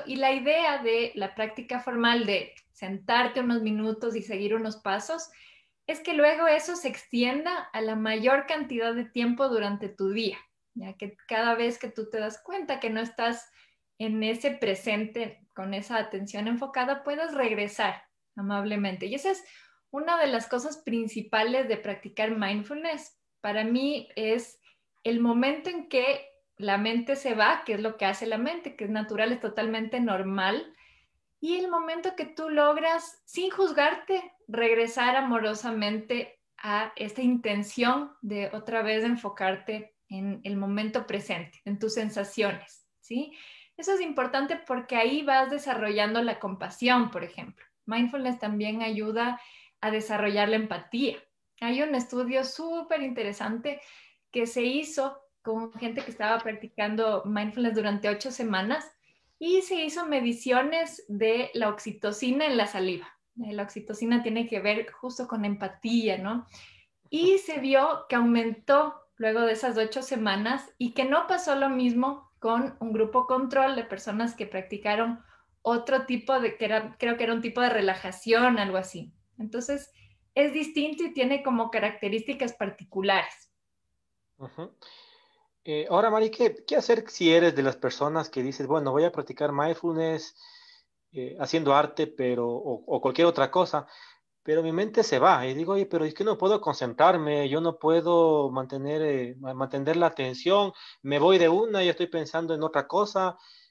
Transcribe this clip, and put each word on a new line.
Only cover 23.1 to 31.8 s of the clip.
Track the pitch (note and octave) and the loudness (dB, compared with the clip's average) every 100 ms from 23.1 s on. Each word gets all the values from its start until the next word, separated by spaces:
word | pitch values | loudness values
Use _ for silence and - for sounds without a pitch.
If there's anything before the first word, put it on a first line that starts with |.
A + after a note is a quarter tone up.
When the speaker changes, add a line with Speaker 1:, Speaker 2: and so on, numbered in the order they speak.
| _ _ _ | _ _ _
Speaker 1:
para | G#3 G#3+ | -4 -2
mí | A3 B3 C#4 C4+ - - | 0 0 0 -4 -8 -4
es | A3 A#3 - - _ _ _ _ | -2 -2 -4 -18 _ _ _ _
el | A3+ A#3 | -2 2
momento | A#3+ A#3 C4 D4+ F4+ | 2 4 2 0 -4
en | F4 - | -8 -2
que | C4 C4 C#4 - _ _ - | 0 2 0 -4 _ _ -6
la | G3+ G3+ | 0 0
mente | A3 A#3 A#3+ C#4 | 2 0 0 -2
se | C4+ | 0
va, | A3 A3 E4 | 4 4 4
que | - | -2
es | G#3 | -4
lo | A3 G#3+ | -4 -2
que | |
hace | G3 G3+ A3+ | -2 0 -4
la | A3 | -2
mente, | C4+ E4+ D4 - | -2 -4 -10 -10
que | |
es | G#3 | -6
natural, | G#3+ G#3+ G#3 A3+ | -4 -4 0 0
es | B3 | 0
totalmente | G#3+ A3 A3+ A3 A3 B3 | -4 -4 -2 -2 -4 -2
normal, | A#3 F#3+ F#3+ G3 F#3 B3 - - _ _ _ _ _ - | 0 0 -2 0 0 0 -4 -16 _ _ _ _ _ -8
y | D#4 F4+ | -4 -2
el | F#4 | 0
momento | E4+ | -2